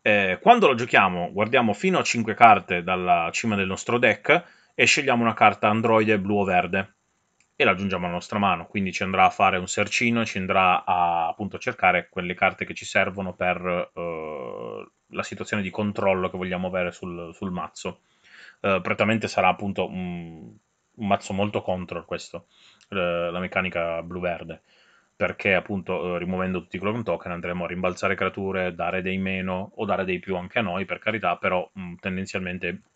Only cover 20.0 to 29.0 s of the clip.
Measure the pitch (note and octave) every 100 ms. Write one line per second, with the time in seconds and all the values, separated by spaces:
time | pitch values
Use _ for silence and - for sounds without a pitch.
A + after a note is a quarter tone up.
20 | F#2 F2 E2+ D#2+ A2+ G#2+ _ _ _ -
21 | G#2 G2+ - F#2+ G#2 G#2 - F#2 F2+ F2
22 | E2 E2+ - E2+ _ _ - _ _ G2
23 | F2 F2 F2 F2 F2+ - F#2 E2+ E2+ E2
24 | E2+ F2+ F2 E2 E2+ D2+ _ _ _ _
25 | _ _ F#2 F#2 G#2 F#2 - G2 F2 F#2
26 | F2 F2 F2 F#2 F#2 F#2 E2+ F#2+ G2 A2+
27 | G#2+ E2+ - F2 F2 F2+ E2+ F2 F#2 F2+
28 | G2 F#2+ F#2+ G2 G2 F#2+ F2+ E2+ E2+ F#2